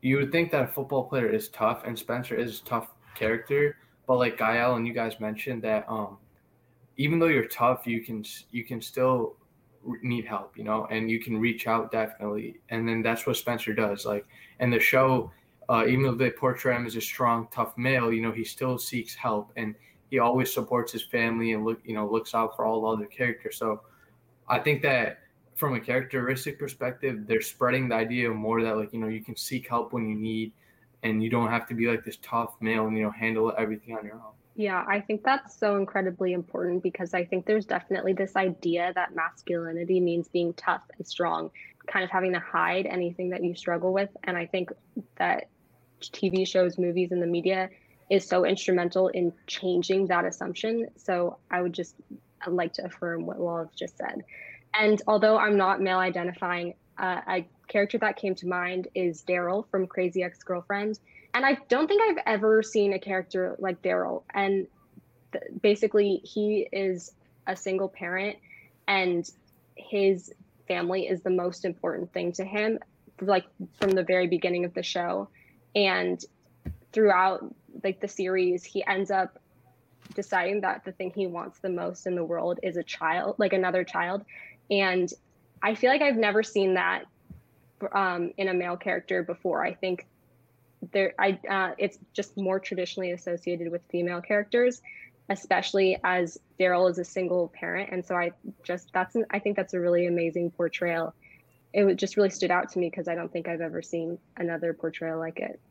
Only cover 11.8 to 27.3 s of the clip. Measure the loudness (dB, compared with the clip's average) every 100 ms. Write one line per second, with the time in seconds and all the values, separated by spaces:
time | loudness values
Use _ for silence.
11.8 | 0 -2 -2 -4 -6 -6 -8 -14 _ -4
12.8 | -2 0 0 0 -2 -2 -2 -4 -2 0
13.8 | 0 -2 -4 -4 -6 -20 -20 -2 2 4
14.8 | 4 4 6 4 0 -10 _ _ 0 2
15.8 | 4 4 2 2 0 2 0 0 0 0
16.8 | -2 -6 -6 0 2 2 -2 -4 -4 0
17.8 | 2 2 2 2 0 -2 -6 -4 -2 -2
18.8 | -4 -6 -6 -6 -2 -2 -4 -6 -6 -8
19.8 | _ _ _ 2 4 4 2 -2 -2 -2
20.8 | -2 -6 -4 0 0 0 0 0 -2 -4
21.8 | -6 -4 0 -2 0 -2 -2 0 0 0
22.8 | 0 -2 -4 -4 -2 -2 -8 -6 -4 -4
23.8 | -8 _ _ _ _ _ -2 0 2 0
24.8 | 2 2 0 -4 _ _ _ -4 -2 -2
25.8 | -2 -2 -2 -4 -2 -2 -4 -8 -10 -6
26.8 | -6 -4 -4 -4 0